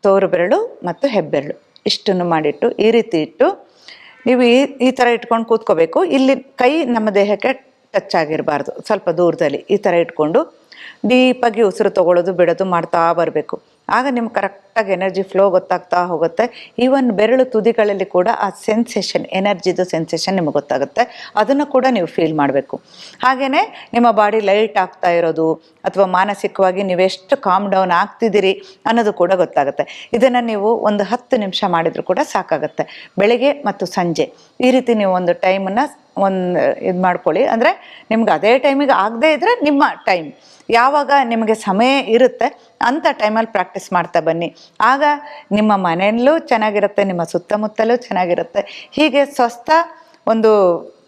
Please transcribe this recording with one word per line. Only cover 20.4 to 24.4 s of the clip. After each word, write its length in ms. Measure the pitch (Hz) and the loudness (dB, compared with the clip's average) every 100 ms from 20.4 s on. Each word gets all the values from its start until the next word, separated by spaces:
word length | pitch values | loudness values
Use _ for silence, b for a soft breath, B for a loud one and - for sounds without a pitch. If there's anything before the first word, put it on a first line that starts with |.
| 160 | -2
ಗೊತ್ತಾಗುತ್ತೆ. 800 | 143 - 131 135 - 247 - - - | -2 -2 -4 -4 -2 -4 -4 -10 -2
ಅದನ್ನು 300 | 214 277 285 | 0 0 0
ಕೂಡ 200 | 262 254 | 0 0
ನೀವು 180 | 240 170 | 0 -2
ಫೀಲ್ 260 | - 165 | -2 -2
ಮಾಡಬೇಕು. 480 | 156 143 135 131 - B B B B | 0 0 0 -4 -10 B B B B
ಹಾಗೇನೆ 680 | 247 262 269 285 427 - - | -2 0 0 0 -2 -6 -6
ನಿಮ್ಮ 180 | 226 240 | 2 2
ಬಾಡಿ 280 | 214 208 220 | 4 2 2